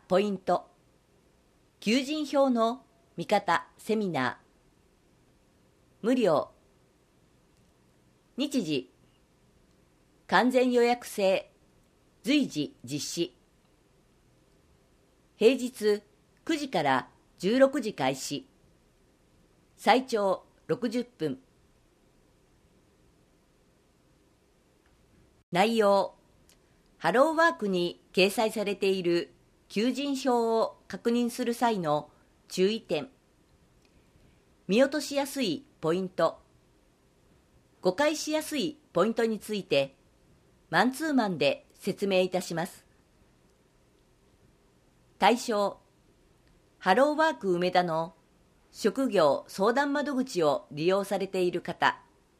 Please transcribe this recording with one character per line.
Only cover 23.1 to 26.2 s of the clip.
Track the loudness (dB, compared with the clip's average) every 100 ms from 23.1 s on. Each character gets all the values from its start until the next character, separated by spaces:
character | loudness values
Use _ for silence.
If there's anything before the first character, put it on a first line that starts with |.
| _ _ _ _ _ _ _ _ _ _ _ _ _ _ _ _ _ _ _ _ _ _ _ -6
内 | 0 2 4
容、 | 4 4 0 -6